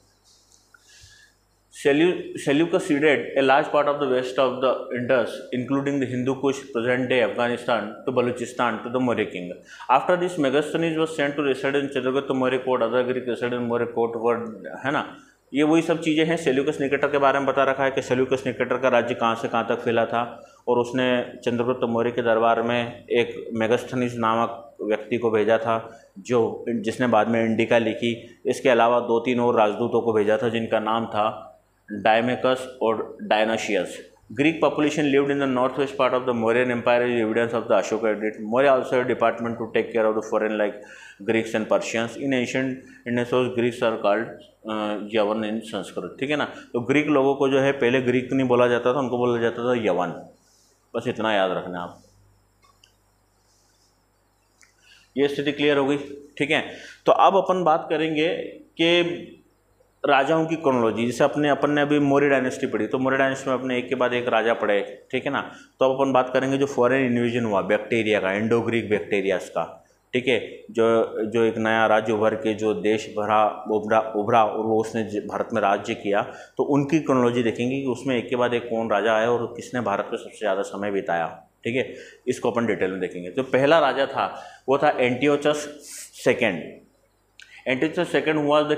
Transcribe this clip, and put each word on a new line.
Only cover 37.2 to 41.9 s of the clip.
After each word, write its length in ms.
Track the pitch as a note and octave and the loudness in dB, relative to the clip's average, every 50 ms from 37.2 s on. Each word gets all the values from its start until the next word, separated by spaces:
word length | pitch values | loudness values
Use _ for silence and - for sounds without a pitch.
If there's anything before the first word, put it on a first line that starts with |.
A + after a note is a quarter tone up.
evidence 320 | A2 G#2+ A2 A#2 A#2 A2+ A#2+ | 0 0 2 0 0 0 -2
of 160 | A#2 G#2+ A#2 | -2 0 2
the 60 | A2+ | 2
Ashoka 360 | G2 F#2 - A2 G#2 A2+ A2 | 2 2 2 -2 -2 0 0
edict. 300 | G#2+ G#2 A2 G#2+ G#2 - A2 | -2 -2 -2 -6 -6 -6 -6
Maurya 300 | G#2 A2+ B2+ C#3 C#3+ C3+ | -2 0 2 4 4 4
also 240 | B2+ A#2 - C3+ | 2 2 0 0
had 100 | B2+ B2 | 0 0
department 500 | B2+ A2+ G#2+ A#2 A2+ A2+ - A#2+ A#2 A#2 A2+ | 0 0 0 2 0 0 0 -4 -6 -6 -6
to 120 | A#2 A2 - | -6 -4 -2
take 200 | A2+ A2 A2 - | -2 -2 0 0
care 120 | A2+ A2 | 0 2
of 120 | A2 A2 | 2 0
the 60 | A2 G#2+ | -2 -2
foreign 360 | - A2+ G#2+ G#2+ G#2+ G#2+ G#2+ | -2 -2 0 0 0 0 -2
like 220 | G#2 G2+ G2 - - - - - - - - - G2+ | -2 -2 -4 -6 -14 -18 -20 -20 -20 -20 -20 -8 0
Greeks 300 | G#2+ A2+ A2+ A2 - - | 2 4 4 4 2 0
and 140 | A2+ G#2+ F#2+ | -2 0 2
Persians. 480 | G#2+ F#2+ - - | 2 2 2 0